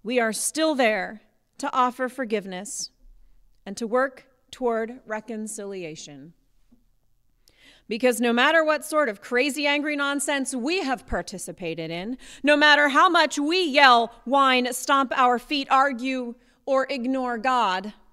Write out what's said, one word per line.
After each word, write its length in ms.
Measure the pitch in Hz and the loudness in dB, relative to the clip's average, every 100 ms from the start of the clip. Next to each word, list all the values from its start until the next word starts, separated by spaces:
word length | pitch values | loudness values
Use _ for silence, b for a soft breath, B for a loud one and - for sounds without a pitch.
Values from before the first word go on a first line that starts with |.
we 160 | 196 247 | -2 0
are 140 | 226 | 0
still 420 | 208 - 294 320 | -2 -4 0 0
there 460 | 269 233 214 180 214 _ _ _ _ | 2 0 0 -6 -12 _ _ _ _
to 120 | 269 | -4
offer 340 | - 247 247 254 | 0 0 -2 -8
forgiveness 800 | 254 233 214 190 180 208 - - _ - - - - _ _ - | -6 -4 -4 -6 -12 -12 -12 -12 _ -20 -20 -20 -20 _ _ -14
and 100 | 202 | -10
to 100 | 233 | -2
work 400 | 247 269 262 _ _ _ | 0 -2 -6 _ _ _
toward 500 | - 240 226 226 254 | -6 -2 -2 -4 -10
reconciliation. 1300 | - 214 226 220 214 214 202 196 165 160 - 143 156 _ _ _ _ _ _ _ _ _ _ _ _ b b b - | -10 -10 -8 -10 -10 -10 -12 -10 -12 -14 -18 -20 -20 _ _ _ _ _ _ _ _ _ _ _ _ b b b -10
Because 320 | 214 254 233 | 0 2 2
no 120 | 240 | 0
matter 320 | 233 277 320 | 4 4 4
what 200 | 311 302 | 2 0
sort 240 | - 302 269 | 0 0 0
of 120 | 202 | -4
crazy, 460 | - 240 285 269 285 | -4 -2 0 0 -2
angry 300 | 294 302 294 | 0 -2 -2
nonsense 580 | 277 285 - 277 262 | -2 -2 -2 -4 -4
we 280 | 262 247 370 | -6 -4 -2
have 240 | 277 254 - | -2 -6 -6
participated 840 | 190 170 180 - 160 175 165 160 | -8 -6 -12 -14 -10 -8 -8 -8
in, 260 | 170 202 262 B B | -8 -10 -12 B B
no 140 | 277 294 | 2 6
matter 320 | 302 294 294 | 6 6 4
how 200 | 277 359 | 4 4
much 300 | 330 302 294 | 4 2 0
we 240 | 285 370 | -2 0
yell, 500 | 349 277 277 240 226 - | 2 6 8 8 2 -8
whine, 480 | - 277 269 254 247 | -2 2 4 2 0
stomp 400 | 240 - 277 262 | -6 0 2 2
our 240 | 262 254 240 | 2 2 2
feet, 280 | - 294 277 | -2 -6 0
argue, 640 | 269 285 233 262 262 240 240 b b | 2 2 -2 -6 -6 -8 -12 b b
or 220 | - 269 254 | -2 -2 0
ignore 480 | 277 240 262 247 233 | -4 -4 -2 -4 -2
God 560 | 262 254 208 185 202 - _ | 0 2 0 -2 -6 -16 _